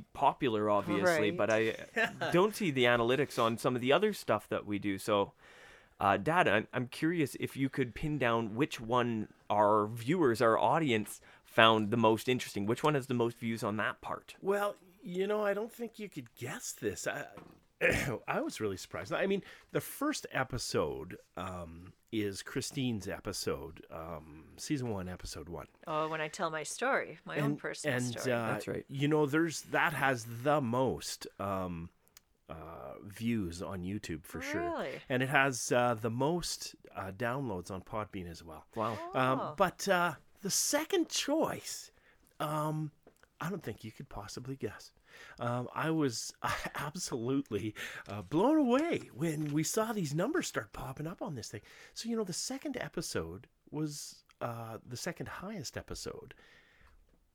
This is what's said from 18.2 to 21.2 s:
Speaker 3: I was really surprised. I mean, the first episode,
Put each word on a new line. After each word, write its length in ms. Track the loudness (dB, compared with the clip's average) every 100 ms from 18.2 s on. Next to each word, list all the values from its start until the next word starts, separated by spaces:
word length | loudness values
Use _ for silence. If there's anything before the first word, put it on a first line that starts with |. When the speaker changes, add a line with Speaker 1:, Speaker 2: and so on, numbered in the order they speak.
| -2
Speaker 3:
I 140 | -2
was 180 | -2 -2
really 160 | -2 -4
surprised. 380 | -6 -8 -4
I 120 | 0 0
mean, 140 | 0 -4 -16 -6
the 80 | -6
first 480 | -4 -4 -2 -2 -4
episode, 840 | -2 -2 -4 -2 0 0 -2 -8 -12